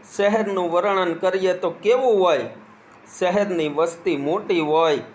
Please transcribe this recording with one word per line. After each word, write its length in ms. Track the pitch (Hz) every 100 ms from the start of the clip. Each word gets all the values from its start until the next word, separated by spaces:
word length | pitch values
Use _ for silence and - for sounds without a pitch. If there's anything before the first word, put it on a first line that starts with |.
| -
શહેરનું 580 | - 202 220 202 190 175
વર્ણન 420 | 170 196 196 180 165
કરીએ 340 | 185 190 185
તો 160 | 180 180 -
કેવું 360 | 202 254 262 208
હોય? 300 | 180 143 113 - - - - - -
શહેરની 540 | - 180 196 202 175 151
વસ્તી 480 | 147 170 - 190 147
મોટી 440 | 143 190 208 180
હોય 440 | 151 156 165 135 -